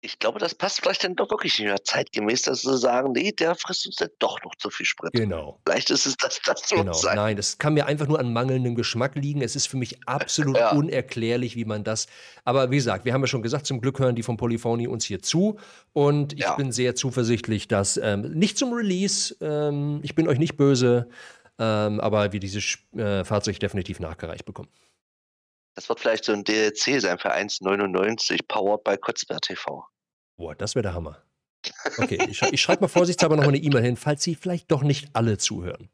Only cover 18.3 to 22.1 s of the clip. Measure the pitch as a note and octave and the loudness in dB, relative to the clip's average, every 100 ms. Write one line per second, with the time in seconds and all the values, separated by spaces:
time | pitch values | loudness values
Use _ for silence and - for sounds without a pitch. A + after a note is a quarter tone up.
18.3 | D#3 G3 - C4 A#3+ G#3+ F#3 G3 - - | 0 0 0 -2 0 0 0 0 -2 -4
19.3 | - D#3 D3+ D3+ C#3+ C#3+ D3 C#3+ - E3 | -6 -4 -2 0 0 -2 -4 -4 0 2
20.3 | C3+ D#3+ - C#3 C3 B2 A#2+ A#2 - - | 2 0 4 4 6 6 4 2 -10 -20
21.3 | - _ _ A2+ G#2+ G#2+ G#2+ A2 | -20 _ _ 0 2 2 0 2